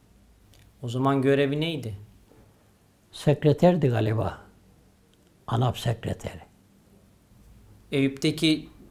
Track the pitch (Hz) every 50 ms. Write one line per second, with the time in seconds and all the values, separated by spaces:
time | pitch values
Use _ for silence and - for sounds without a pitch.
0 | _ _ _ _ _ _ _ _ _ _ - - - - _ - 123 120 117 127
1 | 135 139 139 139 127 139 139 135 143 135 143 147 160 170 160 135 117 110 98 101
2 | - - - - _ _ - - - _ _ _ _ _ _ _ _ _ _ _
3 | _ _ - - - 156 139 - - 151 143 - 170 180 180 160 147 127 117 110
4 | 107 107 110 107 98 90 - - - - - _ _ _ _ _ _ _ _ _
5 | _ _ _ _ _ _ _ _ - - 120 117 127 120 - - - 117 107 -
6 | - 95 92 - - - - 82 - - _ _ _ _ _ _ _ _ _ -
7 | _ _ _ _ _ _ - - - - - - - - - - - - 151 139
8 | 135 135 135 - - 156 151 - 170 156 156 147 - - - - - -